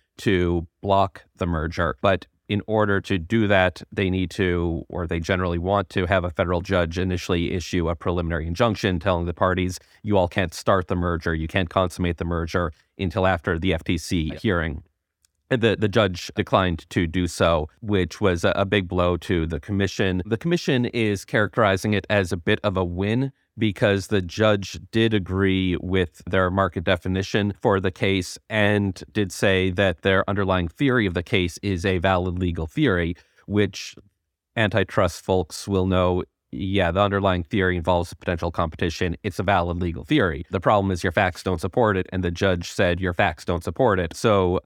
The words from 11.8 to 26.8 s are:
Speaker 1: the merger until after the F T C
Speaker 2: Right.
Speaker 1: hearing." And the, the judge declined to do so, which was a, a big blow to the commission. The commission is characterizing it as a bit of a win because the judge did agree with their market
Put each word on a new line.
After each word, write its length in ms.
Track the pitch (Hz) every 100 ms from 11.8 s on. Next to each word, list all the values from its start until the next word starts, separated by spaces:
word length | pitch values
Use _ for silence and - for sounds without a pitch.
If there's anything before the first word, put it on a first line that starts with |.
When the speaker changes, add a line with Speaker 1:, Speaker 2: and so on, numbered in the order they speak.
| 90 - 87 82
Speaker 1:
the 80 | 85
merger 440 | 85 87 92 82 - _ -
until 280 | 90 98 92
after 320 | 87 101 82
the 140 | 92
F 120 | 80
T 120 | - 85
C 320 | - 90 78
Speaker 2:
Right. 80 | -
Speaker 1:
hearing." 440 | 110 87 80 73 - _ _ _ _ _ -
And 120 | 123
the, 140 | 113 85
the 100 | 104
judge 420 | 117 98 87 -
declined 540 | - - 107 90 82 -
to 160 | 98 85
do 200 | 90 87
so, 420 | - 87 82 76 _
which 400 | 107 101 90 -
was 240 | 101 85
a, 80 | 98 -
a 80 | 98
big 220 | 104 87
blow 280 | 90 87 87
to 280 | - 87 80
the 140 | 73
commission. 640 | - 98 98 - 95 92 104
The 120 | 113
commission 480 | 170 175 - 127 120
is 380 | 120 107 98
characterizing 720 | - 113 104 - 104 95 107
it 120 | 101 -
as 220 | 104 90
a 40 | 87
bit 240 | 101 107
of 120 | 104 95
a 80 |
win 460 | 87 87 101 120 135 - _ -
because 520 | 110 95 107 101 -
the 140 | 101
judge 580 | 87 - 107 104 90 87 -
did 240 | 113 113
agree 640 | 107 87 95 98 95 92 87
with 460 | 92 95 87 - -
their 220 | 95 92
market 320 | 95 92 95